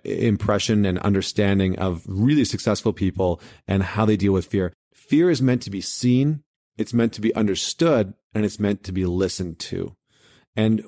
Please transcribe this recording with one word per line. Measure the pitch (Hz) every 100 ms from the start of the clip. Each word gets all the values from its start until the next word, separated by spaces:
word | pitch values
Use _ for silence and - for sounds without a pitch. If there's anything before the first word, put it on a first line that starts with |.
impression | - 95 113 101 107 104 - 107
and | 101 90
understanding | 104 98 - - 101 98 95 -
of | 95 85 -
really | 95 120 147
successful | 110 101 - 104 113
people | 98 95 90 92 85 - - -
and | 98
how | 92 101
they | 107 104
deal | 101
with | 95 -
fear. | 98 90 - _
Fear | _ - 147 180
is | 143
meant | 131 123
to | 113
be | 98
seen, | - - 123 123 143 151 _ _ _ -
it's | 110
meant | 117 113
to | -
be | 110
understood, | 110 107 92 - - 165 135 98 - _
and | 107
it's | 104 -
meant | 104 101
to | -
be | 92 90
listened | 90 92 - 90 82
to. | - 90 - - _ _ _ _ _
And | - 110 110